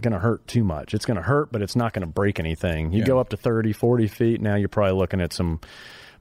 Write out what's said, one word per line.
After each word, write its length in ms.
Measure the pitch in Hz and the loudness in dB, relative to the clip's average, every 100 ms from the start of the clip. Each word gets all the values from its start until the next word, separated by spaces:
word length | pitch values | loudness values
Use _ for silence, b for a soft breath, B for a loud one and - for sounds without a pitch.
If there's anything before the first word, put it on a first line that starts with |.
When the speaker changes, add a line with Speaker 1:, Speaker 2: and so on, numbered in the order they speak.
Speaker 1:
gonna 160 | 117 101 | -2 0
hurt 280 | 110 113 - | 0 -2 -2
too 160 | 123 | 0
much. 280 | 104 78 - | 0 -2 -4
It's 140 | 104 - | -6 -2
gonna 160 | 110 | -4
hurt, 300 | 85 143 151 | 0 0 0
but 100 | 113 | -4
it's 140 | 101 120 | -2 0
not 180 | 117 | -2
gonna 120 | - 87 | -2 -6
break 320 | 76 101 98 | 0 0 0
anything. 540 | 80 80 90 80 78 | -2 -2 -2 -2 0
You 60 | 98 | 0
Speaker 2:
Yeah. 60 | 113 | 2
Speaker 1:
go 120 | 127 | 2
up 120 | 123 | 0
to 60 | 104 | -2
thirty, 340 | 123 113 110 | 0 0 0
forty 340 | 104 117 120 107 | 0 2 4 2
feet, 340 | - 117 117 | 2 2 2
now 140 | 110 104 | 0 0
you're 120 | 98 | 0
probably 300 | - 101 95 | 2 2 2
looking 240 | 92 98 | 0 0
at 100 | 85 | -2
some 280 | - 87 80 B B B B B B | -2 -2 -2 B B B B B B